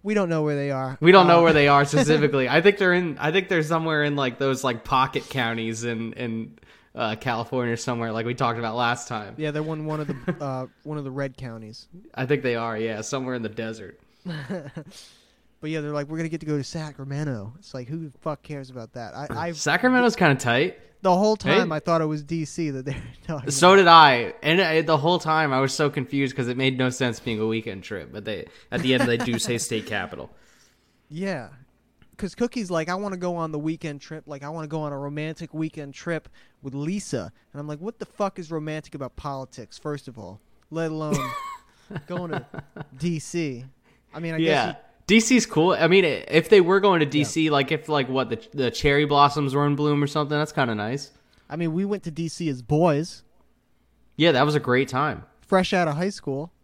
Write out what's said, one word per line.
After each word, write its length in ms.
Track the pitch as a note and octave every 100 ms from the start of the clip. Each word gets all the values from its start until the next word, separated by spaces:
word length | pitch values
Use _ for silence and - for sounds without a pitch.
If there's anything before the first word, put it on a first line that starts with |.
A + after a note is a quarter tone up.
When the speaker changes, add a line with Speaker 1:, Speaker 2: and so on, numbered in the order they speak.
Speaker 1:
we 100 | G3
don't 160 | G#3+ F3+
know 140 | E3
where 120 | D3+ C#3+
they 140 | C#3+
are. 260 | C3+ C3 C3+
Speaker 2:
We 120 | D#3
don't 160 | F#3+ F3
know 120 | E3+
Speaker 1:
Uh, 40 |
Speaker 2:
where 100 | E3
they 140 | D3+ C#3+
are 180 | C#3+ C#3+
Speaker 1:
<laughs> 80 | D3
Speaker 2:
specifically. 520 | D3+ D#3 D3 C3+ B2+
I 120 | C#3+
think 160 | F#3 G3+
they're 160 | F#3+
in, 240 | F3+ F3+ C#3+
I 140 | D3+
think 180 | F3+ F3+
they're 140 | F3
somewhere 400 | D3+ E3 D#3+ D3+
in, 120 | D3 C#3+
like, 220 | C3 A#2
those, 260 | C3+ C3
like, 200 | C3 A#2
pocket 440 | - C3 C3 - -
counties 540 | C3+ A#2 A2+ A2+ A2
in, 300 | A#2+ A2+ A2+
in, 440 | - A#2+ A2+ A2 - _ _ _ A#2+
uh, 180 | A2+ A2
California 580 | C3 A2+ A#2 C3 A#2+ A#2
somewhere, 380 | - A#2+ A2+
like 120 | A2 A2+
we 80 |
talked 240 | B2 B2 A#2
about 200 | A2+ A2+
last 320 | A#2 A#2+ -
time. 260 | A2+ G2+ B2
Speaker 1:
Yeah, 140 | D3+
they're 100 | D3
one, 240 | D#3 D#3+ D3+
one 140 | D3+
of 80 | D3
the, 280 | C#3 - -
Speaker 2:
<laughs> 20 |
Speaker 1:
uh, 260 | C#3+ C3 C3 _
one 140 | D3 D3+
of 60 |
the 80 | C#3
red 240 | C3 C#3 C3
counties. 540 | C3 A2+ A2 A2+ - E3+ -
Speaker 2:
I 120 | - B2+
think 160 | C#3+
they 140 | B2+ A#2
are, 220 | A2+ A2
yeah, 220 | A2+ G#2+
somewhere 340 | G#2+ C#3 B2+ B2+
in 60 |
the 80 | A2
desert. 500 | G#2+ A2+ A2 F#2+ - _ _ F3+
Speaker 1:
<laughs> 40 | D#3 C3 F#3 C#3 E3 D#3 - - _ _ _ _ _
But 100 | D#3
yeah, 100 | D#3+
they're 100 | D3
like, 160 | D3 C#3+
"We're 80 | D#3+
gonna 120 | E3
get 120 | D#3+
to 40 | D3+
go 120 | D3
to 60 |
Sacramento." 880 | C3 E3+ D#3 C#3 C3+ C#3 D3+ A#2+ G2 C#3
It's 160 | -
like, 140 | C3 A#2+
who 220 | D#3+ D#3+
the 80 | -
fuck 240 | D#3+ D3
cares 260 | - D3 C3
about 240 | B2+ A2+
that? 220 | B2+ A2+ -
I, 320 | D3 - E3+
I 40 |
Speaker 2:
Sacramento's 640 | D#3+ - F3 B3 B3+ B3 A#3
kinda 200 | F3 C3
tight. 420 | B2 A#2+ F3 - - _
Speaker 1:
The 140 | F#3+ F3+
whole 200 | G#3+ G#3+
time 340 | - F3+ A3+
Speaker 2:
Hey. 60 | D#3
Speaker 1:
I 20 |
thought 220 | - E3
it 40 | D#3
was 180 | D3+
D 220 | C#3+ E3 D3+
C 240 | - D#3+
that 140 | C3+ C3
they 60 |
were 80 | C3 A#2
<laughs> 140 | - -
talking 220 | D3+ B2
Speaker 2:
So 180 | C#3 F3
Speaker 1:
about. 20 | G3
Speaker 2:
did 100 | F3
I, 460 | E3 D3 B2 G#2+ -
and 180 | C#3+ E3+
I, 200 | F3 D#3+
the 160 | D#3+ D#3
whole 200 | D3+ F3
time 360 | D#3+ D#3 D3
I 80 | C3
was 120 | C3+
so 160 | - D3
confused 460 | C#3+ B2+ C#3 C3+ B2+
'cause 140 | B2
it 80 | B2
made 200 | C3 C3
no 120 | B2+
sense 280 | B2 B2+ A2+
being 200 | - A2
a 80 | A2
weekend 360 | A2+ A2 G2
trip. 260 | F2 G2+ C2
But 140 | F2+ G#2+
they, 200 | G2 - - _
at 100 | A#2+
the 120 | B2
end, 100 | B2+ B2
they 80 | A#2
do 220 | B2 A#2
say 180 | - A#2+
state 300 | - A2 G#2+
capital. 420 | G#2+ F2+ - - - _ _ _
<laughs> 400 | _ _ _ _
Speaker 1:
Yeah, 400 | D3+ G3 D#3+ A2 - _ _ _ _ _ -
'cause 180 | G3 -
Cookie's 340 | A#3+ C4 F#3
like, 200 | E3+ D#3+
"I 60 | F3+
wanna 220 | G3+ F3+
go 180 | F3+ E3+
on 140 | D#3+
the 80 | D3+
weekend 420 | D#3 D#3+ D#3+ C#3+
trip. 240 | - D#3 -
Like, 160 | C#3
I 60 | C#3+
wanna 180 | E3 D#3
go 140 | D#3
on 100 | D3+
a 40 | C#3+
romantic 540 | C#3+ D3 D#3 D#3 E3+
weekend 400 | D#3 D#3+ D#3+ C#3+ C#3+
trip 320 | - D#3+ - - _ _
with 120 | C3+ C#3
Lisa." 560 | D3+ G3+ - B2+ F2+ _ _
And 60 | C#3+
I'm 80 | D3+
like, 120 | D3
"What 180 | F#3+ -
the 80 | -
fuck 320 | _ G3 F#3+
is 140 | D#3+
romantic 420 | D#3+ D3+ D#3 -
about 220 | C#3+ C3 -
politics, 640 | D3 C#3 C3 - A2 -
first 280 | D#3 D3 -
of 120 | A2+
all? 220 | F#2 G2 _ _ _
Let 220 | D#3 E3
alone 260 | D#3 D#3 C#3+ C6+ C6+ C6+ - _
Speaker 2:
<laughs> 400 | _ _ G3 -
Speaker 1:
going 240 | F3+ F3
to 140 | E3+ B2+ - - - D3 C3
D 200 | E3+ D#3+
C?" 460 | - F3 D#3 B2 C3 _ _ _ _
I 60 | -
mean, 140 | E3 D#3+
I 20 |
Speaker 2:
Yeah. 280 | D#3+ D3 A2
Speaker 1:
guess 100 | -
you 60 | - _ -
Speaker 2:
D 120 | G#3+
C's 260 | A3 B3 -
cool. 280 | - E3+
I 140 | F3 D#3+
mean, 160 | F#3+
i-, 220 | F3 A2+ -
if 220 | D#3 E3
they 120 | G#3
were 180 | F3 F#3+
going 220 | G3+ F3
to 40 | D3
D 180 | D3+
C, 220 | C#3+ - D#3
Speaker 1:
Yeah. 60 |
Speaker 2:
like, 200 | C#3+ C3+
if, 160 | D#3 -
like, 220 | D3 C3
what, 220 | C3 A#2
the, 100 | A2+ - C#3+
the 160 | B2+
cherry 340 | - D3+ C#3+ D3
blossoms 480 | C#3+ C#3+ D3 C#3
were 140 | C#3 C#3+
in 80 | C#3+
bloom 260 | D3 D3
or 40 | C#3+
something, 280 | D3+ C#3+ D3
that's 160 | D3+
kinda 220 | - B2+
nice. 380 | G#2+ G#2 C#3 - _ _ _ _
Speaker 1:
I 80 | D3+
mean, 160 | E3+
we 120 | D#3+ G3
went 160 | G3+ F3
to 60 |
D 160 | D3 E3
C 220 | - E3
as 140 | C3
boys. 580 | A#2 D3+ F3 D3 E3+ - _ _ _ _ _ _ _ _ _ -
Speaker 2:
Yeah, 160 | E3
that 120 | C3 D3
was 80 | D3
a 40 |
great 280 | C3 B2+ C3+
time. 360 | B2+ D3 A2+ - _
Speaker 1:
Fresh 300 | _ F#3+ F#3
out 140 | F#3+ E3
of 80 | D3
high 120 | F#3
school. 420 | - - C3+ E3 _